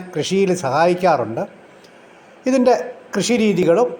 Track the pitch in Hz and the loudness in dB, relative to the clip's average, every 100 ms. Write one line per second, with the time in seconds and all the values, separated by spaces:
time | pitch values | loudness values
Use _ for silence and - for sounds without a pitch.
0 | 180 156 143 190 196 170 131 139 170 180 | -4 -8 -2 0 0 0 -2 0 2 2
1 | 185 143 110 117 202 - - - - - | 2 0 -2 -6 -10 -12 -20 -20 -20 -20
2 | - - - - 254 262 247 226 - - | -20 -20 -20 -10 -2 2 2 2 -2 -14
3 | - 202 180 233 214 180 180 170 247 - | -10 -6 -2 0 2 2 2 2 0 -4